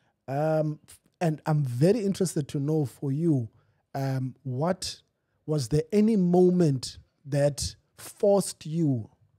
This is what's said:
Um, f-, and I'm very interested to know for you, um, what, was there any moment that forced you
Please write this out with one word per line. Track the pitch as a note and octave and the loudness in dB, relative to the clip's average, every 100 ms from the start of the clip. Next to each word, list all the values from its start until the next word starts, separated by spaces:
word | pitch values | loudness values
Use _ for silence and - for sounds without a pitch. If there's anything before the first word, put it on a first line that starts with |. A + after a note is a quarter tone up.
| _ _ - | _ _ -8
Um, | C#3 D#3 D#3 D#3 D3+ - | -4 0 0 -2 -6 -14
f-, | - _ _ | -20 _ _
and | E3+ D3+ - | -4 -2 -2
I'm | D3+ | -2
very | C#3 A#2+ E3 A#3 | -2 2 2 2
interested | G3 - F3+ E3 C#3 | -2 -2 -2 -2 -4
to | D3 | -4
know | C#3+ D#3 C#3 | -2 -2 -2
for | - C#3+ | -6 -6
you, | C#3 E3+ C#3 A2+ _ _ _ _ | -2 0 0 -2 _ _ _ _
um, | C#3 C3+ C3+ B2+ - | -6 -4 -4 -6 -8
what, | C3+ B2+ E3 F#3+ - - _ _ _ _ - | -8 -4 -2 -4 -8 -14 _ _ _ _ -6
was | D3+ A#2+ | -4 -2
there | D3+ - | -2 0
any | G#3 G#3+ G#3+ | 2 2 2
moment | F3 F3 F3+ F3+ D#3+ C3+ - - - _ C#3 | 4 6 6 4 2 0 -4 -14 -20 _ -6
that | C#3+ C#3+ C#3 - - _ - | 0 0 0 -8 -10 _ -20
forced | - - G3+ G3+ - - D#3+ | -20 -2 2 2 0 -8 -6
you | E3 D3+ B2 G#2+ _ _ | -2 0 0 -4 _ _